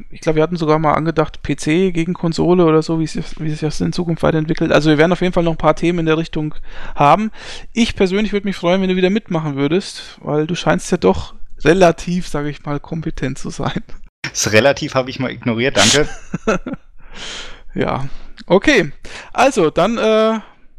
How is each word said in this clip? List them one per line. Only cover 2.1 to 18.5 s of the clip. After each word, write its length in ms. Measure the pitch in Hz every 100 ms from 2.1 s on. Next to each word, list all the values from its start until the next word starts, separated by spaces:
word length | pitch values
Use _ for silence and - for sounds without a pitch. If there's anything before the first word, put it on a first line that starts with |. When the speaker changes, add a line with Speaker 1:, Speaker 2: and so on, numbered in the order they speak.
Speaker 1:
Konsole 500 | 180 170 165 160 180
oder 180 | 160 160
so, 160 | 156 160
wie 60 |
es, 100 | 156
wie 320 | - - - 156
es 60 |
sich 80 | 151
das 200 | 151 -
in 120 | 175
Zukunft 320 | 175 170 165
weiterentwickelt. 480 | 151 160 156 160 160
Also 180 | 151 156
wir 80 | 147
werden 140 | 170
auf 80 | 175
jeden 120 | 180
Fall 120 | 180
noch 80 | 170
ein 40 | 160
paar 200 | 156 156
Themen 240 | 170 175
in 60 | 160
der 120 | 156
Richtung 380 | 170 160 151 - - - - -
haben. 340 | 143 175 214 - - - -
Ich 220 | 226 233
persönlich 380 | - 190 196 214
würd 120 | 202
mich 120 | 196 -
freuen, 260 | 175 190
wenn 60 | 185
du 80 | 185
wieder 140 | 180
mitmachen 440 | 220 - 170 156
würdest, 640 | 139 143 175 - - - -
weil 280 | - 147 156
du 80 | 175
scheinst 340 | 160 185 -
ja 80 | 180
doch 360 | 185 185 - - - -
relativ, 640 | 147 190 175 170 - 175 -
sag 200 | 147 147
ich 180 | 143
mal, 160 | 151 143
kompetent 580 | - 170 156 - 135 131
zu 120 | -
sein. 340 | - - - - - - _
Speaker 2:
Das 300 | - - -
relativ 420 | 107 135 135 151
habe 140 | 131 127
ich 100 | 127
mal 120 | 123
ignoriert, 480 | 120 127 113 131 107
danke. 280 | 104 143 151 - - - -
Speaker 1:
<laughs> 300 | 190 - 269 - - - - - - - - -
Ja, 320 | - - 123 139 - - -
okay. 460 | -